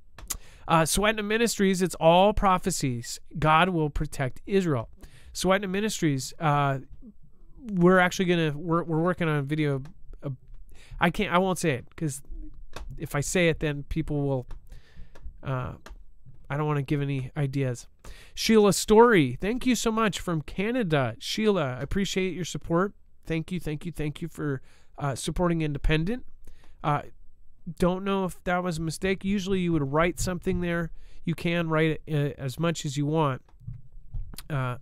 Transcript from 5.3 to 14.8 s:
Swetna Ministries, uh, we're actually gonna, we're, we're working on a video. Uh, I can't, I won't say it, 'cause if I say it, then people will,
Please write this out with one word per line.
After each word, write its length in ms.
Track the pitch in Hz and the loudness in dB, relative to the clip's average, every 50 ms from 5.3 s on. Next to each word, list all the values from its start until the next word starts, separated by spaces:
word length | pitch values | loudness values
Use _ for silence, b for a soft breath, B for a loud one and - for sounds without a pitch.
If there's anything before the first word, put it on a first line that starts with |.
Swetna 380 | b - - 180 190 202 208 185 | b -2 2 4 4 4 2 0
Ministries, 640 | 180 202 214 214 - - 170 151 139 131 - - - - | -2 0 -2 -2 -2 2 2 2 2 2 -2 -6 -6 -2
uh, 380 | 170 151 147 147 143 139 139 135 135 - - - 269 220 - - - - - - - - - - 277 220 | 2 2 4 4 4 2 0 -2 -4 -10 -14 -16 -16 -16 -16 -18 -18 -18 -18 -20 -18 -18 -18 -14 -8 -4
we're 280 | 202 175 170 180 185 185 | 2 6 8 8 8 8
actually 260 | 180 175 - - 190 | 6 4 2 0 2
gonna, 260 | 175 180 170 160 151 139 | 2 2 2 2 0 0
we're, 300 | 147 180 170 160 175 165 | -2 -2 0 0 0 0
we're 160 | 165 160 156 | 0 0 0
working 300 | 165 180 175 - 170 156 | 2 0 0 0 0 0
on 80 | 151 | 0
a 60 | 147 135 | 0 0
video. 380 | 135 156 156 151 143 139 135 135 151 - - - - - - | -2 0 0 0 0 0 -2 -4 -8 -14 -14 -14 -14 -12 -10
Uh, 100 | - 139 127 - - - - - - - b b b b b b | -8 -8 -8 -10 -12 -16 -14 -14 -14 -14 b b b b b b
I 100 | 170 175 | 2 2
can't, 240 | - - 202 127 165 | 2 2 0 2 2
I 40 | |
won't 200 | 175 190 190 180 | 4 4 2 0
say 120 | - - 160 | 0 0 0
it, 160 | 131 117 - - - | 0 0 -4 -10 -10
'cause 260 | - 165 147 131 - - - - - - - - - - - - - - - 135 | -6 -4 -4 -4 -6 -10 -10 -10 -10 -10 -10 -10 -12 -10 -8 -8 -8 -8 -8 -10
if 180 | 131 156 - - | -8 -8 -4 -2
I 60 | 143 | -2
say 260 | 135 - - 185 170 | -2 2 2 4 4
it, 140 | 165 151 - | 4 4 2
then 220 | 160 147 143 143 139 | 0 -2 -2 -4 -6
people 440 | - - 160 147 123 151 143 143 | -4 -4 -2 -2 -2 -2 0 0
will, 200 | 139 135 127 120 - - - - - b b | 0 -2 -2 -4 -6 -10 -12 -12 -16 b b